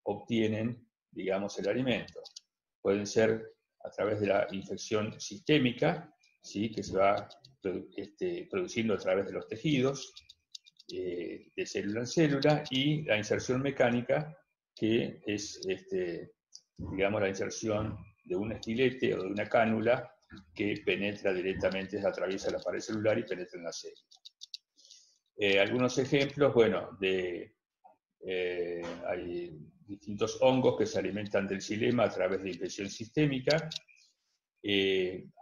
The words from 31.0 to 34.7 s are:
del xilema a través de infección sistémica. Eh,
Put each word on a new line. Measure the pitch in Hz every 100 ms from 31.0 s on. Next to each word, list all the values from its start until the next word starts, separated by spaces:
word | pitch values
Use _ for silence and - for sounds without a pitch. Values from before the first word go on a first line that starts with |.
| 92 101 101 101 98
del | 98
xilema | - 107 120 120
a | 101
través | 92 92 95
de | 95
infección | - 90 - 98
sistémica. | - 110 151 151 131 127 160 160 - _ _ _ _ _ _ _ _
Eh, | 104